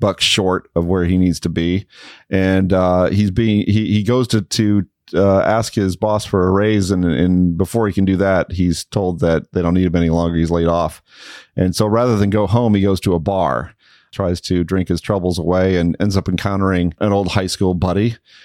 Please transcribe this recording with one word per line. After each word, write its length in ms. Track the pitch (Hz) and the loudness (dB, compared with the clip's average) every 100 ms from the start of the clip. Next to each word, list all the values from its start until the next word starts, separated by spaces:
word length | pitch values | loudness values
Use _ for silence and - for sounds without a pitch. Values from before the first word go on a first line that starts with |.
bucks 240 | 104 92 - | -2 -2 -2
short 420 | - 92 92 - 85 | 0 0 -2 -4 -4
of 100 | 85 | 0
where 200 | 92 87 | 0 2
he 120 | 92 | 2
needs 220 | 90 82 | 2 0
to 80 | 87 | -4
be. 380 | 80 85 95 - - - - - | -2 0 -2 -4 -20 -20 -20 -4
And, 440 | 95 95 95 92 | -2 2 2 2
uh, 320 | 92 90 90 90 | 2 2 2 2
he's 260 | 101 104 | 2 0
being, 340 | 95 113 104 - | 0 0 0 2
he, 260 | 104 110 | 0 2
he 100 | 107 | -2
goes 240 | 104 127 120 | 0 0 0
to, 120 | 110 | -2
to, 440 | 87 - 104 104 - _ - | -2 -2 2 2 -2 _ -6
uh, 280 | 82 98 98 | 0 2 4
ask 340 | - 113 110 113 | 2 0 -2 -2
his 200 | 95 87 | -2 -2
boss 300 | 107 107 - | -2 -2 0
for 220 | 98 90 | 0 2
a 40 | |
raise. 380 | 98 107 107 92 | 2 2 2 2
And, 160 | 95 87 | 0 0
and 500 | 69 90 90 90 85 | 0 2 2 2 0
before 300 | 95 117 104 | -2 0 0
he 80 | |
can 120 | 95 95 | 0 0
do 120 | 95 | 2
that, 340 | 98 92 - | 2 0 -2
he's 340 | 90 87 82 - | 0 0 0 -4
told 340 | 104 90 85 | -4 -2 0
that 320 | 85 82 - | 0 0 -2
they 100 | 92 | -2
don't 140 | 85 92 | 0 2
need 100 | 90 | 2
him 100 | 85 | 2
any 140 | 82 | 0
longer. 260 | 85 85 82 | 0 0 0
He's 140 | 82 | 0
laid 180 | 85 85 | 0 0
off. 360 | 85 78 - _ - - - - - | 0 -2 -6 _ -20 -20 -20 -12 -2
And 200 | 92 - | -2 0
so 100 | 107 | 0
rather 320 | 110 123 107 | 0 0 0
than 140 | 101 | 0
go 160 | 104 98 | 0 0
home, 260 | 120 120 | 0 2
he 80 | 101 | 2
goes 180 | 98 92 | 2 0
to 120 | 98 | 0
a 60 | 87 | -2
bar, 560 | 80 95 78 62 78 _ _ _ _ | -2 -2 0 -2 -6 _ _ _ _
tries 300 | - 92 90 | -6 -4 -4
to 220 | - 90 | -2 -2
drink 260 | 82 95 87 | 0 -2 -2
his 100 | 85 | -4
troubles 380 | - 101 90 90 | -2 -2 -2 -2
away, 400 | 82 92 95 90 | -2 0 2 0
and 180 | 85 - | 0 -2
ends 180 | 104 98 | -2 -2
up 100 | 92 | -2
encountering 680 | 90 101 98 95 90 87 - | -4 -4 -2 -2 0 -2 -2
an 160 | 104 | -2
old 160 | 101 98 | 0 0
high 160 | 110 92 | -2 -4
school 300 | - 92 90 | -2 -2 0
buddy. 420 | 92 92 113 117 _ - | -2 0 -2 -4 _ -20